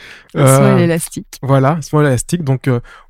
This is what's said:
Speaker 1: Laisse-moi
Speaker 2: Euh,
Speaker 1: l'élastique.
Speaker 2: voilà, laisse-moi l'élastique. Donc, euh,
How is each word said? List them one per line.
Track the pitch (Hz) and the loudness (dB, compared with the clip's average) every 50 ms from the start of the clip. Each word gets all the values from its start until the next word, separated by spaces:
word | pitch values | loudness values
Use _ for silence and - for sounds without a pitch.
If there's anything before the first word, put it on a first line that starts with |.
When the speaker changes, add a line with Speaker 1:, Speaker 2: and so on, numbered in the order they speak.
| - - - - - _ - | -20 -20 -20 -20 -20 _ -4
Speaker 1:
Laisse-moi | 156 143 131 135 135 - 135 | 0 2 4 4 4 4 4
Speaker 2:
Euh, | - | 4
Speaker 1:
l'élastique. | 185 175 170 165 170 - - - - - _ - - | 2 2 0 0 -2 -6 -8 -12 -14 -16 _ -16 -10
Speaker 2:
voilà, | - 131 135 135 131 135 165 | -4 0 0 2 2 0 -2
laisse-moi | 165 139 - - 151 147 | -4 -4 -4 -2 0 2
l'élastique. | 143 127 113 - - 170 175 160 | 2 0 -2 -2 -4 -6 -4 -2
Donc, | 131 135 127 - 139 | -2 -4 -2 -2 -2
euh, | 123 120 - - - - - | -4 -4 -4 -10 -18 -20 -14